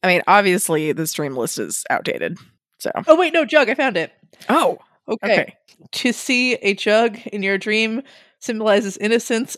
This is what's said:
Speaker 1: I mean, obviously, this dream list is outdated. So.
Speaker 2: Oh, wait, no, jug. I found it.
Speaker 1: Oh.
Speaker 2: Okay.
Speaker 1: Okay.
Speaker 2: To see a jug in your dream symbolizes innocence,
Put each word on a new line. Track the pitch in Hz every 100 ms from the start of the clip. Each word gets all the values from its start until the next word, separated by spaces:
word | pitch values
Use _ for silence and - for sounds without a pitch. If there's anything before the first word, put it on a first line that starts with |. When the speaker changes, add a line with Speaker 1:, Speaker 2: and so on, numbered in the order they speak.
Speaker 1:
I | 185
mean, | 180 -
obviously, | 202 202 180 - 156 156
this | 139 160
dream | - 147 131
list | 117 -
is | 95 - -
outdated. | 123 - - 82 170 - _ _ _
So. | - - 208
Speaker 2:
Oh, | 320
wait, | 349
no, | 330
jug. | 285 302 233
I |
found | 262 262 180
it. | 156 _ _ _ -
Speaker 1:
Oh. | 285 220 - _ _ -
Speaker 2:
Okay. | - 202
Speaker 1:
Okay. | 190 - - _ _ -
Speaker 2:
To | - 247
see | 226 - 247 254
a | 233 202
jug | 196 - 214 233 208 -
in | 208
your | 196 196
dream | 208 214 220 226 277 - _ _
symbolizes | - 220 220 208 208 190
innocence, | 214 233 - 226 240